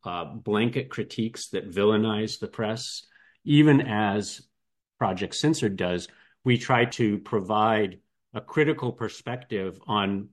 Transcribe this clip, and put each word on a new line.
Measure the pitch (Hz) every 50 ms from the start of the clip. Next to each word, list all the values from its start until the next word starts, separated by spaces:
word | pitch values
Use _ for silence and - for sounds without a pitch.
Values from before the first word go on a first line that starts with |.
| -
uh, | 92 87 87 82
blanket | 71 - 120 - 104 107 104 117 120 - 135 127 -
critiques | - 120 - - - - 110 113 - - - -
that | 98 92 95 101
villainize | 85 98 101 107 110 107 110 110 104 104 110 104 - -
the | 107 - - -
press. | 110 104 113 120 - - - - - _ _ _ _ _ _ _ -
Even | - 147 147 151 151 139 139
as | 139 123 107 107 107 101 101 104 98 - - - - _ _ _ _ _ _ _ _ _ _ -
Project | 120 98 92 90 98 92 -
Censored | - 151 151 160 - 123 104 95
does, | 92 92 90 90 87 - - _ _ _ _ _ _ -
we | 127 123 120
try | - - 127 117 120
to | 120 - - 117 104 104 101
provide | - - 120 104 92 92 107 107 107 113 110 107 104 95 - - _ _ _ _ _ _ -
a | -
critical | - - - 160 151 151 156 - 131 120
perspective | - - 117 101 - - - 123 123 127 - - 113 98 95 92 92 - -
on | - 107 104 98 98 98 98 104 -